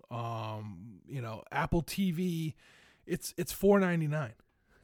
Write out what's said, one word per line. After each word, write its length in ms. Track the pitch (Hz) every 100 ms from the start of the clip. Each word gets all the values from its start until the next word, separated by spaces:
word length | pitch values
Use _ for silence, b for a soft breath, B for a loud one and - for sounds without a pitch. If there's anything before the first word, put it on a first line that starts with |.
| -
um, 880 | 117 117 113 110 110 107 90 110 95 -
you 140 | 131
know, 220 | 117 110 -
Apple 320 | 139 156 175
T 300 | - - 196
V. 440 | 165 185 165 160 - b b b b b
It's, 280 | 175 - -
it's 160 | 170
four 260 | - 196 202
ninety-nine. 540 | 185 170 156 151 127 - _ _ _ _